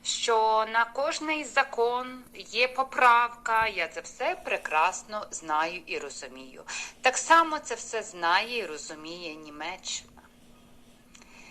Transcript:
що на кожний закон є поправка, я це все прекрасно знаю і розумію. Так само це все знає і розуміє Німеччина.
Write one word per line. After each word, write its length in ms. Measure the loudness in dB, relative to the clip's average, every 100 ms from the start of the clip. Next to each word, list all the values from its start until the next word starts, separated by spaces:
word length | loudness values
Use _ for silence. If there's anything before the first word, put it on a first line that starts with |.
що 640 | -4 -4 2 4 6 4 4
на 120 | 2
кожний 600 | 0 0 -2 -2 -2 -4
закон 640 | 0 0 0 2 2 2 -4 -12 -18
є 340 | -20 -8 0 0
поправка, 1000 | 2 -2 4 6 6 4 -2 -2 2 0
я 200 | 0 -4
це 120 | -6
все 360 | -12 -4 -4 -4
прекрасно 840 | -4 -4 0 2 2 0 -8 -10 -8
знаю 500 | -12 -2 0 0 -4 -8
і 120 | -8
розумію. 640 | -8 -12 -14 -16 -18 -18 -12 -10 -10 0
Так 160 | 2 2
само 420 | 6 6 6 0
це 160 | -6
все 280 | -10 -6 -8
знає 560 | -8 -4 2 2 2 -6
і 80 | -6
розуміє 680 | -10 -12 -12 -12 -10 -10
Німеччина. 880 | -12 -14 -10 -10 -10 -8 -10 -10 -20 -20 -20 -20 -20 -20 -20 -20 -20 -20 -20 -20 -20 -20